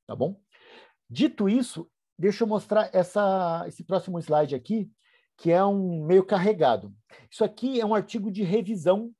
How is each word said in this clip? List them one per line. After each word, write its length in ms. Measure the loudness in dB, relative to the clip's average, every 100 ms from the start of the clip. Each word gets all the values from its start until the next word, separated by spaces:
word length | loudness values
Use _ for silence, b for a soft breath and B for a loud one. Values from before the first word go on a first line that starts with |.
| -16
tá 100 | -6
bom? 240 | -4 -6 _ B B B B B _
Dito 400 | -2 -2 0 0
isso, 400 | 2 0 -8 -16 _ _ -2
deixa 240 | -2 0
eu 40 | 0
mostrar 440 | -2 0 0 2
essa, 720 | 0 0 0 0 0 0 -4 -6
esse 160 | -12
próximo 360 | -4 -4 -2 -8
slide 340 | 0 2 2
aqui, 380 | -2 -4 -4 -4 _ _ _ _ _
que 160 | 2
é 140 | 4 4
um 400 | 2 -2 -4 4
meio 180 | 4
carregado. 680 | 4 2 2 2 2 2 -4 -18 _ B B
Isso 120 | -4
aqui 380 | -4 -2 -4 -2
é 40 | 0
um 100 | 0
artigo 360 | -2 -6 -6
de 120 | -4
revisão. 680 | -2 -2 -2 -2 0 0 -2 -14